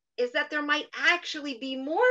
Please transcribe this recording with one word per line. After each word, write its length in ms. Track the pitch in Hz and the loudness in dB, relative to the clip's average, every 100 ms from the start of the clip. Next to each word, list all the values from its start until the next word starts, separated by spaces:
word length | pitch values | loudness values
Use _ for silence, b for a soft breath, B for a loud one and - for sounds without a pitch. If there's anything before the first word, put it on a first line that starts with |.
| _ - | _ -4
is 160 | 247 | -2
that 180 | 302 294 | 0 -2
there 120 | 302 | -2
might 240 | 294 302 226 | 0 -2 -2
actually 640 | 247 302 349 - 311 285 233 | 0 2 2 -2 -8 -8 -6
be 180 | 269 262 | -6 -6
more 260 | 269 - 508 | -2 4 4